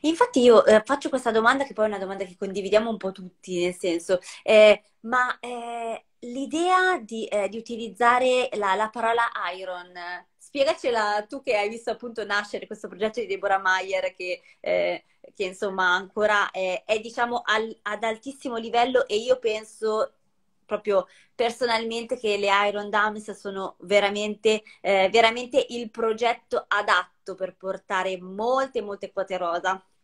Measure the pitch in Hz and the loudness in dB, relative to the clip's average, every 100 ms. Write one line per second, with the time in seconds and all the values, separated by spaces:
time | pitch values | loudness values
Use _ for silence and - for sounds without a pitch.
0 | 302 330 494 269 240 214 - 214 214 277 | 0 2 2 6 8 8 10 6 6 -4
1 | 311 262 240 220 226 269 277 214 214 202 | -2 -2 0 2 2 2 -2 -2 -2 -2
2 | 190 190 190 180 196 190 190 208 233 214 | -8 -8 -10 -8 -8 -6 2 2 2 -4
3 | 190 190 180 _ - 180 175 180 190 170 | -6 -10 -18 _ -8 -2 -2 -2 -4 -4
4 | 170 180 - - - 214 214 196 _ _ | 0 -2 -2 -12 4 8 10 8 _ _
5 | 226 247 247 - 240 240 233 233 233 226 | -4 -2 0 -4 -10 -10 -10 -8 -8 -10
6 | _ _ 240 247 269 311 349 370 370 349 | _ _ -12 -8 -6 -2 2 4 2 0
7 | 214 226 220 208 196 220 226 233 226 190 | -4 -8 -4 -4 -4 -6 -10 -10 -10 0
8 | 240 247 254 254 247 220 202 190 214 240 | 2 4 2 2 0 -2 0 0 -2 -2
9 | 226 233 233 220 185 185 185 180 180 180 | 0 0 0 -2 -8 -8 -10 -10 -12 -12
10 | 175 175 - _ - 285 269 349 285 233 | -12 -12 -16 _ -10 -2 0 0 -2 0
11 | 208 208 208 277 - 208 208 226 233 226 | 0 -2 -6 -10 -2 -2 -2 -4 -6 -8
12 | 240 226 202 202 208 196 190 208 202 180 | -8 -10 -4 -4 -4 -10 -10 -14 -14 -4
13 | 214 220 202 190 196 190 190 185 190 190 | -4 -4 -6 -4 0 0 2 -2 0 -4
14 | 185 - 180 175 _ _ - 180 175 175 | -4 -6 -8 -8 _ _ -2 0 0 -4
15 | _ _ - _ 190 - 208 190 185 180 | _ _ -20 _ -8 -6 -6 -2 0 0
16 | 190 - 208 208 196 - 185 180 - 220 | -2 -2 2 2 0 -2 -4 -4 -2 -4
17 | 220 240 240 240 - 214 226 - 208 208 | -4 -4 -2 -2 -2 -2 -2 -8 -10 -4
18 | 226 220 269 269 277 226 226 233 247 254 | -4 -6 -10 -10 -8 -8 0 2 4 2
19 | - 208 240 254 226 214 220 - 220 214 | 0 -4 0 0 0 -4 -8 -6 -2 -2
20 | 202 _ _ _ _ _ _ 208 214 196 | -2 _ _ _ _ _ _ -6 0 0
21 | 180 - _ - 233 233 240 226 226 233 | 0 -14 _ -2 -2 0 0 0 -2 -6
22 | 233 254 214 202 202 196 208 202 208 208 | -6 -4 -2 0 2 4 2 -2 -2 0
23 | 214 214 208 196 202 190 190 - 175 202 | 0 -2 -12 -12 -10 -8 -10 -12 2 2
24 | 202 208 214 208 220 214 - - - 196 | 2 -2 -6 0 0 0 -4 -8 0 4
25 | 190 214 226 240 247 277 - 240 226 226 | 6 6 4 4 -2 -2 -2 -6 -10 -4
26 | 226 220 233 233 _ 233 - 202 208 180 | -4 0 -2 -2 _ -6 -2 -2 2 0
27 | - _ - 185 185 _ 190 190 _ 190 | 0 _ -14 -8 -10 _ -10 -10 _ -4
28 | 185 185 180 196 226 262 269 247 208 196 | -2 -6 -10 -6 0 0 0 -4 -8 -10
29 | 190 - 190 180 175 175 185 190 _ _ | -8 -8 -6 -4 -4 -2 -2 -4 _ _